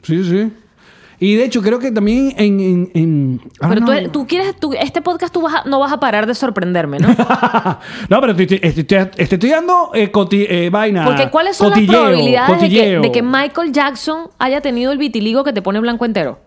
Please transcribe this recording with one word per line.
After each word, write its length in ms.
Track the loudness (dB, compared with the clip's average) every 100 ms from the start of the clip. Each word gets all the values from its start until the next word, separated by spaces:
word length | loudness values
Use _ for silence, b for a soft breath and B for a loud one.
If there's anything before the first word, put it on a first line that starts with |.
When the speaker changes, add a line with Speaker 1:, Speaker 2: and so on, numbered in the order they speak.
Speaker 1:
Sí, 220 | -2 -2
sí, 60 | 0
sí. 200 | 0 -2 -6 _ b b b b b
Y 180 | 0 2
de 100 | 2
hecho, 160 | 0
creo 180 | 0 0
que 120 | -2
también 400 | 0 0 2 0 0
en, 240 | 0 2
en, 320 | 2 0 0
en, 480 | 0 2 2 0 -4 -10 _
ah, 80 | 0
Speaker 2:
Pero 100 | 2
Speaker 1:
no. 80 | 2 0
Speaker 2:
tú, 60 | -2
tú 180 | -6 -4
quieres, 260 | -2 -2 -4
tú, 140 | -6
este 280 | -4 -4 -2
podcast 320 | -4 -4 -4
tú 80 | -2
vas 120 | -2 -4
a, 80 | -2
no 100 | -2
vas 140 | 0
a 40 | 0
parar 260 | 0 0 -2
de 80 | -2
sorprenderme, 640 | -4 -2 -2 -2 -2 0
¿no? 80 | 2
Speaker 1:
<laughs> 1000 | 2 2 0 0 0 -2 -6 -12 -14 0
No, 100 | 2
pero 120 | 2
estoy, 100 | 0
estoy, 160 | 0 2 0 -2
estoy, 140 | 0 0
estoy, 260 | 0 -2 -2 0
estoy 120 | 2
dando, 420 | 0 2 0 2
eh, 180 | -2 0
coti-, 340 | 0 0 0 0
eh, 200 | 0 0
vaina, 360 | 0 0 0 0
Speaker 2:
Porque 240 | 0 0
¿cuáles 260 | 0 0 2
son 140 | 2
Speaker 1:
cotilleo, 240 | 4 4
Speaker 2:
las 80 | 4 4
probabilidades 520 | 2 2 2 2 2
de 60 | 4
que, 60 | 4
Speaker 1:
cotilleo. 260 | 2 2
Speaker 2:
de 100 | 2
que 80 | 0
Michael 480 | 0 0 -2 -4 -2
Jackson 520 | 0 -2 -4 -6 -6 -10 _
haya 200 | -2 -2
tenido 320 | -2 -2 -2
el 60 | -2
vitiligo 480 | -2 -2 -2 0 -2
que 80 |
te 80 | -4
pone 180 | -4 -2
blanco 240 | -2 -2
entero? 380 | -2 -2 -4 -8